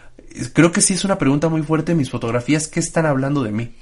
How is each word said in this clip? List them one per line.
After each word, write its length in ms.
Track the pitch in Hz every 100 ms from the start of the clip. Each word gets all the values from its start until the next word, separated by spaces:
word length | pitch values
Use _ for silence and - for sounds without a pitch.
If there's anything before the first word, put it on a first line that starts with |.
| - - - - 127
Creo 180 | - 170
que 80 | 202
sí 140 | 196
es 100 | 180
una 140 | 196 196
pregunta 320 | 135 143 165
muy 120 | 160
fuerte 300 | 147 156 -
en 60 | 170
mis 120 | -
fotografías, 600 | 120 117 120 131 151 151
¿qué 100 | 170
están 260 | 160 165 160
hablando 380 | 131 139 143
de 80 | 107
mí? 240 | 107 120 -